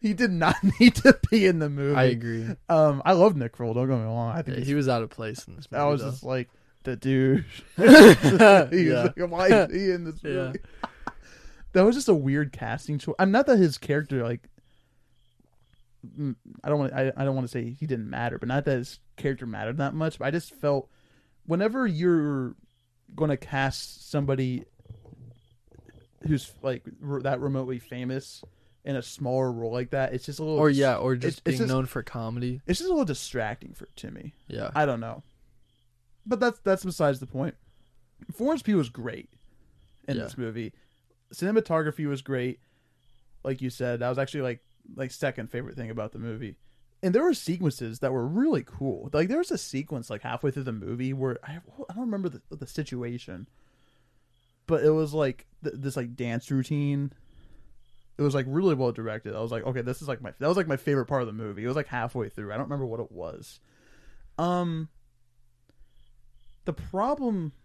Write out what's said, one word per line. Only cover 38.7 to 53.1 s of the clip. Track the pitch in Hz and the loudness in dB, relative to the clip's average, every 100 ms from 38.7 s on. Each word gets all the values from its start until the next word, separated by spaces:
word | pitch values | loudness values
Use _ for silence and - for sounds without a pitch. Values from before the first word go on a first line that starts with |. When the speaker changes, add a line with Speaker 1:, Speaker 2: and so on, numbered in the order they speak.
| 202 | 0
Speaker 1:
was | 127 | 0
great | 120 120 107 - _ - _ _ _ _ _ - | -6 -12 -12 -18 _ -20 _ _ _ _ _ -8
in | 127 | -8
Speaker 2:
Yeah. | |
Speaker 1:
this | 71 127 | -8 -8
movie. | 117 110 110 - _ _ _ _ _ | -10 -8 -12 -14 _ _ _ _ _
Cinematography | - 180 220 214 160 151 147 151 | -8 0 0 0 -2 -2 -4 -6
was | 135 | -6
great. | 135 139 120 - _ _ _ _ _ - _ - | -6 -4 -4 -8 _ _ _ _ _ -20 _ -12
Like | 135 131 | -8 -6
you | 127 | -8
said, | - 123 120 | -6 -6 -4
that | 120 | -4
was | 123 | -4
actually, | 139 151 | -4 -6
like, | 131 120 _ _ - - | -6 -8 _ _ -20 -10
like, | 127 | -10
second | - 143 - 127 | -6 -6 -6 -10
favorite | - 147 131 | -10 -10 -12
thing | 113 | -12
about | 113 107 | -10 -10
the | - | -10
movie. | 117 113 113 - - _ _ _ | -12 -10 -12 -16 -20 _ _ _
And | 185 | 0
there | 196 | 2
were | 339 | 2
sequences | 294 - 175 175 - 117 113 | -2 -4 -4 -4 -4 -10 -6
that | 135 | -4
were | 131 123 | -2 -4
really | 180 294 196 - | -2 0 0 -4
cool. | - 135 127 139 | -8 -6 -6 -4
Like, | 147 180 | -2 0
there | 285 | -2
was | 349 | -4
a | 330 | -6
sequence, | - 131 156 143 117 | -6 -10 -8 -10 -10
like, | 104 | -12
halfway | 123 120 147 | -10 -6 -6
through | 139 | -6
the | 127 | -8
movie | 110 98 120 131 | -8 -10 -8 -6
where | 135 131 123 | -4 -6 -6
I, | 139 160 - - 277 | -12 -16 -18 -18 -14
I | |
don't | 185 247 | -10 -8
remember | 202 180 | -6 -6
the, | 131 - | -10 -18
the | 196 131 | -16 -12
situation, | - 147 123 120 | -10 -10 -8 -10